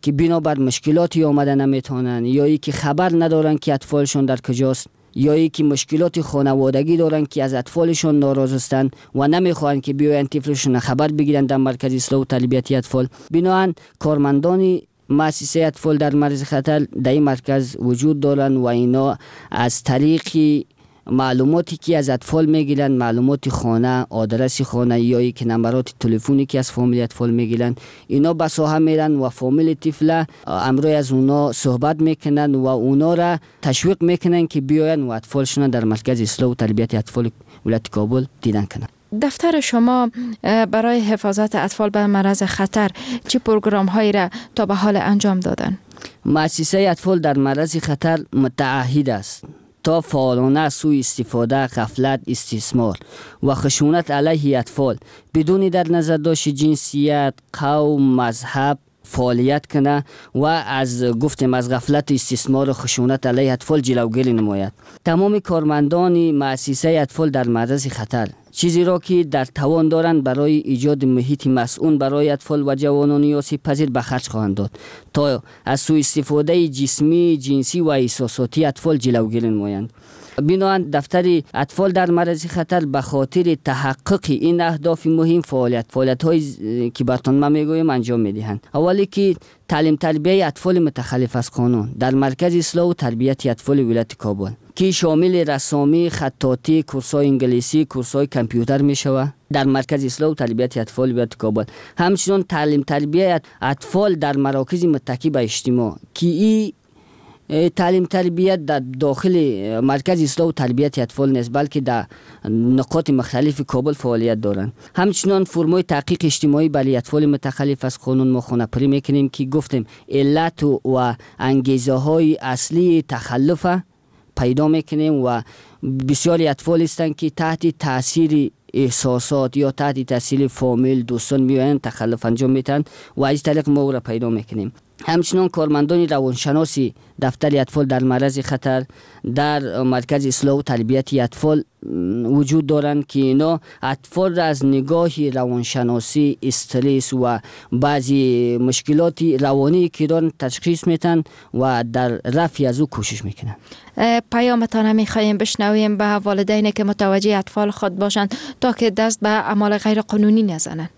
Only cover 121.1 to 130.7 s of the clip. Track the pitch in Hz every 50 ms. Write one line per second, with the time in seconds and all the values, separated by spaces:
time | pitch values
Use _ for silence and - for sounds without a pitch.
121.1 | 113 - - - - - 107 131 135 135 127 131 135 131 120 135 131 127 135 151
122.1 | 156 165 160 156 156 - - 131 127 127 - - 156 165 180 180 170 165 143 _
123.1 | 135 117 - - 123 127 135 151 175 151 - 180 175 185 180 _ _ _ _ _
124.1 | _ _ _ _ _ - 131 123 127 135 151 156 156 160 147 - 160 151 156 156
125.1 | 156 139 127 123 120 117 113 - - - - - - _ - 131 131 131 131 131
126.1 | 143 135 - 170 170 165 165 151 139 - - 160 170 165 165 156 - - 170 160
127.1 | 147 - - 156 - - 170 160 160 165 - 170 156 _ - 151 131 127 127 -
128.1 | - 160 165 156 151 151 139 - _ _ _ - - - 139 127 120 - - 135
129.1 | 127 123 123 - 147 139 135 127 123 143 143 139 135 - 147 143 139 135 131 -
130.1 | 135 123 - - 139 135 139 131 - - 135 127